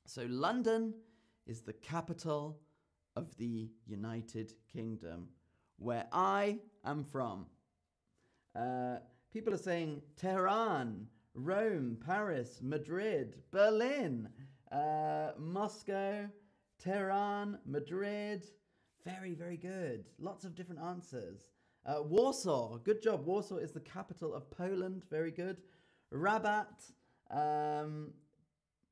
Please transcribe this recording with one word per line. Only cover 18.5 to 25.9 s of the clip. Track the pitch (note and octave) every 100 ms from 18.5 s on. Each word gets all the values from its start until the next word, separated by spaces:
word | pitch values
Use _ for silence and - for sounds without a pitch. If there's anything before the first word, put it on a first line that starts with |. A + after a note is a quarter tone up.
| - _ _ _ _ F3+
Very, | F#3 F#3 E3
very | F3 E3+
good. | F3+ F#3+ D#3+ A2+ - -
Lots | E3+ -
of | F#3+ E3
different | F3 D3+
answers. | E3+ F3+ F3 B2+ F2+ G2 - _ _ _ C3
Uh, | D3+
Warsaw, | D3 F#3+ C4 C4+ F#3 C3+ A2+ A#2
good | F#3+ G#3+
job. | A3 F#3 D3
Warsaw | G3+ - F3
is | D#3+
the | D#3
capital | - F#3+ F#3+ - D#3+
of | - -
Poland. | - F3+ F#3+ F#3 F#3 -
Very | D#3 E3
good. | D#3+ F3+ F#3+ - - _